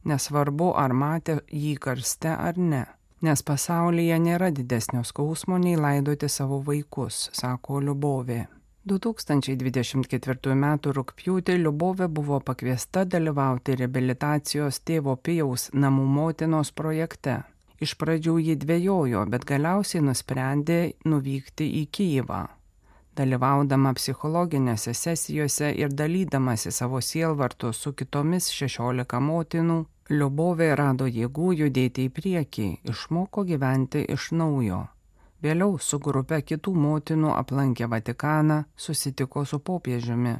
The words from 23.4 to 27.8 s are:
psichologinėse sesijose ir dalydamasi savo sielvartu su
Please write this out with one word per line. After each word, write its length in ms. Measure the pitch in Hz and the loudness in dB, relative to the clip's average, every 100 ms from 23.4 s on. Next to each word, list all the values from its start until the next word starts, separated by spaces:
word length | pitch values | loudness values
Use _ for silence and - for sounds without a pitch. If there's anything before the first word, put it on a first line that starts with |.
| 127 139 143 135 135 | 2 4 4 4 4
psichologinėse 1000 | 127 - 131 151 156 175 139 127 113 - | 2 -4 -4 -2 0 0 0 0 0 -4
sesijose 800 | 120 170 165 - 151 147 - 147 - | -4 -2 -4 -4 -2 -2 0 -2 0
ir 140 | 147 | -2
dalydamasi 840 | 143 156 180 170 135 131 110 87 | 0 0 0 0 2 2 0 -2
savo 300 | - 123 131 | -4 -2 -2
sielvartu 720 | 120 160 165 151 127 - 123 | -4 -2 0 0 -2 -2 -6
su 180 | 110 | -4